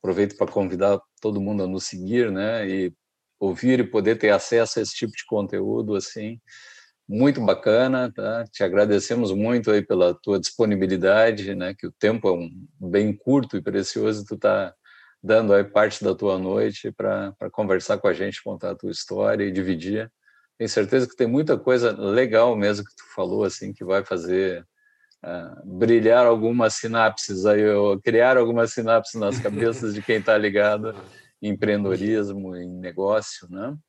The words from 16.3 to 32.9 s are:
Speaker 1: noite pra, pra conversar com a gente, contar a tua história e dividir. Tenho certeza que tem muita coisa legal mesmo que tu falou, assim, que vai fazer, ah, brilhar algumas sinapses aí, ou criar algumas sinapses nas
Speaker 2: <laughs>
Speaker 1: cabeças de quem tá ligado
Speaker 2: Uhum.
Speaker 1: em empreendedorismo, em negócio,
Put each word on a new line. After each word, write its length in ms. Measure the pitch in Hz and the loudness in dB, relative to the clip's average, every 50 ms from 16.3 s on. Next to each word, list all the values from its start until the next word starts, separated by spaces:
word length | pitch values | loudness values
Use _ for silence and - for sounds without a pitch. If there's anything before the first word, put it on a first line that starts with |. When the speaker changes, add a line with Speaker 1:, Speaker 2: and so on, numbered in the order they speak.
| 95 92 | 0 0
Speaker 1:
noite 540 | 92 92 98 107 107 107 104 - - 104 | -2 -2 0 0 0 -2 -4 -6 -12 -12
pra, 400 | 101 - 101 101 101 101 101 98 101 _ | -8 -4 -4 -2 -2 -2 -4 -8 -10 _
pra 120 | 104 98 | -14 -10
conversar 460 | _ - 107 95 95 90 - - 107 | _ -4 0 0 0 -2 0 -2 -4
com 100 | 98 - | 0 0
a 60 | 101 | 0
gente, 300 | 82 85 95 101 101 - | 0 0 -4 -8 -8 -10
contar 300 | _ 101 98 87 - 95 | _ -12 -12 -8 -8 -10
a 40 | 95 | -10
tua 140 | - - 98 | -8 -10 -10
história 540 | - - - - 98 98 104 107 107 104 101 | -10 -10 -10 -8 -4 -2 0 0 0 0 -2
e 60 | 101 | -4
dividir. 600 | 92 98 92 95 92 80 82 95 104 110 110 117 _ _ _ _ _ _ _ _ _ _ | -4 -4 -2 -2 -4 -4 -4 -6 -6 -6 -6 -10 _ _ _ _ _ _ _ _ _ _
Tenho 100 | 113 104 | -8 -2
certeza 400 | - 110 101 92 135 135 123 120 | 0 0 0 2 2 0 0 -2
que 80 | - | -2
tem 100 | - 127 | -2 0
muita 320 | 113 120 143 156 151 143 - | 2 2 0 2 2 0 0
coisa 340 | - 131 127 123 120 117 | 2 2 2 2 2 0
legal 600 | 104 101 104 98 104 120 131 117 110 110 117 123 117 | 0 0 -2 0 2 2 2 4 4 4 4 4 2
mesmo 300 | 107 101 104 104 101 101 | 2 0 0 0 -2 -8
que 100 | - _ | -12 _
tu 100 | - - _ - | -20 -20 _ -8
falou, 300 | - 92 90 101 107 104 | -6 -4 -2 -2 -2 -2
assim, 280 | 92 - - 98 101 | -2 -4 -6 -12 -14
que 120 | 101 _ 92 | -12 _ -4
vai 200 | 90 95 98 95 | -2 -2 -2 0
fazer, 600 | - 95 87 82 90 92 95 95 95 90 85 85 _ _ _ _ _ _ _ _ _ _ _ | -2 -6 -6 -4 -2 0 0 0 -2 -4 -6 -12 _ _ _ _ _ _ _ _ _ _ _
ah, 400 | - 85 87 87 85 82 - - - | -12 -12 -12 -12 -12 -14 -18 -18 -16
brilhar 640 | 98 92 92 113 113 117 117 107 110 117 123 123 | -14 -2 0 4 4 4 6 6 6 6 6 6
algumas 480 | 117 117 110 110 117 120 123 117 110 - | 6 4 4 2 0 2 2 2 0 0
sinapses 720 | - - 113 113 117 113 110 107 - - - 101 92 95 | -2 -6 -4 0 2 2 2 0 -2 -8 -6 -6 0 2
aí, 200 | 104 104 107 107 107 | 4 4 6 4 4
ou 280 | 104 101 101 101 98 98 | 4 4 2 2 0 0
criar 360 | _ 120 113 113 120 127 131 | _ 2 4 6 6 6 6
algumas 360 | 127 120 117 117 117 117 110 | 4 4 2 2 0 0 0
sinapses 460 | - 123 113 113 113 113 - - - 113 | -2 -4 0 2 2 2 2 -2 -6 -4
nas 200 | 107 101 127 120 | -4 -2 -2 -2
Speaker 2:
<laughs> 20 | |
Speaker 1:
cabeças 540 | - 107 104 104 117 117 117 127 117 107 101 | -4 -4 -2 0 0 0 -2 -2 -6 -6 -6
de 80 | 107 | -6
quem 180 | 98 - 113 107 | -2 -2 -2 0
tá 140 | 92 - 110 107 | 2 2 2 4
ligado 500 | 104 104 98 104 104 104 104 104 107 113 | 2 2 2 2 2 2 2 0 -4 -8
Speaker 2:
Uhum. 120 | 107 98 92 95 - - _ _ _ _ | -10 -12 -18 -20 -20 -20 _ _ _ _
Speaker 1:
em 60 | 104 104 | -6 -6
empreendedorismo, 1040 | 98 98 110 107 104 101 101 98 92 90 98 107 110 107 101 101 98 101 95 92 90 | -4 -2 0 0 0 0 0 0 -2 0 0 0 0 0 -2 -4 -8 -10 -10 -12 -12
em 140 | 90 90 90 | -12 -12 -12
negócio, 760 | 90 90 90 90 | -12 -12 -12 -10